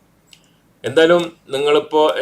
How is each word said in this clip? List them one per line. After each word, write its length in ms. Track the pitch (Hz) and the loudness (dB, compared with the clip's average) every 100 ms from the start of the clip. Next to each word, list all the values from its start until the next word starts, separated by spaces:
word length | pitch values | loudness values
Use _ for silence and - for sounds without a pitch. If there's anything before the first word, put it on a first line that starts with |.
| _ _ _ _ _ _ _ _ - | _ _ _ _ _ _ _ _ -4
എന്തായാലും 360 | 147 165 175 170 - - | 2 2 2 -2 -12 -10
നിങ്ങളിപ്പോ 480 | 135 143 147 151 156 151 - | -4 0 -2 0 0 0 -2